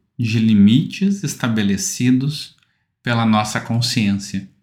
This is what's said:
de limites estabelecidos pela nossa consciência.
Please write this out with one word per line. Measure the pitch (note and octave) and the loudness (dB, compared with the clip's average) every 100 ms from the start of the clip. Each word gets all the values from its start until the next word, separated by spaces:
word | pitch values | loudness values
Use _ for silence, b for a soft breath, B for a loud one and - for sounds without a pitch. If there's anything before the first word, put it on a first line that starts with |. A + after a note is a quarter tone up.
| _ - | _ -8
de | A2+ A2+ | -2 0
limites | A2+ G#2 G2+ B2+ - - G3 G3 | 2 6 6 4 0 -2 -2 -2
estabelecidos | D3 - B2 A2 G2+ F#2+ - - B2 B2+ C#3+ D3+ - _ _ _ _ _ | -6 -4 -4 0 0 -2 -4 -2 2 2 0 -6 -12 _ _ _ _ _
pela | B2 A#2 A2+ | -4 0 2
nossa | A2 G#2 A#2 | 0 0 -6
consciência. | - A#2 A#2+ A#2+ G#2 G2 - G2 - _ | -4 -4 -2 0 0 -2 -4 -10 -10 _